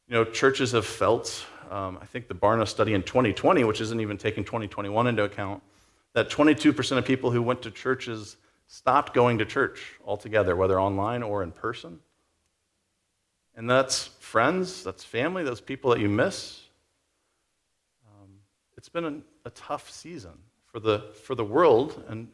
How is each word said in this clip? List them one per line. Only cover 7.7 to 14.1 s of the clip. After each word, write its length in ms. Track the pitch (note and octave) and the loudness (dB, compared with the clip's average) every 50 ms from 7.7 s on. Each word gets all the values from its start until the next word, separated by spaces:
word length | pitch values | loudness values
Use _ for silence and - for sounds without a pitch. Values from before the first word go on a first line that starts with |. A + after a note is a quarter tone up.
churches 680 | - - - B2+ C3 C3 - B2 A2+ G#2+ G#2 - - _ _ _ _ _ _ | -14 -8 -4 -4 -4 -4 -4 -10 -10 -10 -12 -16 -18 _ _ _ _ _ _
stopped 460 | _ - - - C3 B2+ C#3+ C#3 - - | _ -12 -4 0 2 2 2 2 2 2
going 260 | B2+ B2 B2 A#2 G#2+ | 4 4 4 4 2
to 60 | G#2+ | -2
church 500 | - - C#3 B2 - - - - - - - - | -2 0 0 0 -2 -2 -8 -18 -18 -20 -14 -8
altogether, 500 | G2+ G#2 G#2+ - A2 G#2+ G#2+ G2 - - | -8 -8 -8 -6 0 0 2 2 2 2
whether 240 | F2+ F#2+ F#2+ F#2 F#2 | 2 2 2 4 2
online 440 | F#2+ G2+ G2 G2 G2+ A2 A#2+ A#2+ A#2 | 2 0 0 0 -2 -2 -4 -4 -6
or 200 | G#2 G2+ G2+ F#2 | -4 -4 -4 -6
in 80 | E2 | -6
person. 480 | - - - A2+ A#2 - - E3+ E3+ D3+ _ _ _ _ _ _ _ _ _ _ _ _ _ _ _ _ _ _ _ _ _ _ _ _ _ _ _ _ _ _ _ | -8 -10 -8 -8 -8 -10 -14 -16 -18 -20 _ _ _ _ _ _ _ _ _ _ _ _ _ _ _ _ _ _ _ _ _ _ _ _ _ _ _ _ _ _ _
And 140 | A#2 A2+ A#2+ | -8 0 2
that's 380 | B2+ C3+ C3 C3 - - - - | 4 4 4 2 -2 -6 -6 -10